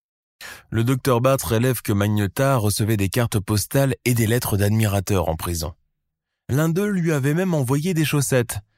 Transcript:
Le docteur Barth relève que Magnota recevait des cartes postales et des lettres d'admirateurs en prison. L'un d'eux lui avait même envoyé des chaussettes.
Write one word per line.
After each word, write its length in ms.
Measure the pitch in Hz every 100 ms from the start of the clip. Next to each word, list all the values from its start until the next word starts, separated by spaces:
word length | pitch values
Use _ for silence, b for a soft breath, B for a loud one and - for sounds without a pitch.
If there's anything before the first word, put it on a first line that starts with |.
| _ _ _ - B B B
Le 140 | 110
docteur 360 | 117 135 - 120
Barth 220 | 131 135
relève 400 | - 110 127 123
que 100 | -
Magnota 640 | 101 101 104 98 - 139 131
recevait 400 | 104 - 107 107
des 120 | 98
cartes 320 | 123 120 107
postales 560 | 98 107 - 139 139 -
et 100 | 123
des 120 | 120 110
lettres 300 | 120 - 101
d'admirateurs 720 | 101 110 110 98 90 98 82
en 80 | 80
prison. 380 | 90 85 78 - _ _ _ _ _ _ -
L'un 200 | 131 160
d'eux 200 | 165 208
lui 240 | 190 165
avait 220 | 147 135
même 180 | 156 190
envoyé 400 | 160 123 143 170
des 140 | 165 151
chaussettes. 520 | 147 135 131 117 - -